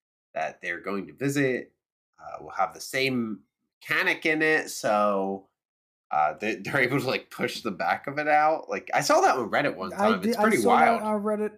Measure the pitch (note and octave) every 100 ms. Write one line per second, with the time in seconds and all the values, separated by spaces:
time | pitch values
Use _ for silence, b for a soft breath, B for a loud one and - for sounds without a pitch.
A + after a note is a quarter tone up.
0 | _ _ _ D#2+ D#2 - F2+ E2+ F#2+ G2
1 | F#2 - C#3 C#3+ C3 A#2+ - _ _ _
2 | _ _ D2+ - D2+ - F#2+ - - C3+
3 | C3+ B2+ A2+ G#2 _ _ _ _ - D#3
4 | F#3 D#3+ E3 D#3 D#3 D#3 - - B2+ G#2
5 | G#2 G2 G2 G2 - _ _ _ _ _
6 | - D2+ D2+ D#2 G#2+ G#2 G2 C#3+ B2 C#3
7 | B2 G2 - - B2 - A2+ E2+ F2 G2
8 | - C#3+ D3+ D3+ D#3 D#3 - G2 - C3+
9 | D3 D#4 F#4 C3+ G#2 A2+ D3 - - -
10 | - G3+ G#3 A3 G#3+ D#3+ F#3+ A#3 - -
11 | G#3+ G#3+ G#3 G#3+ G#3+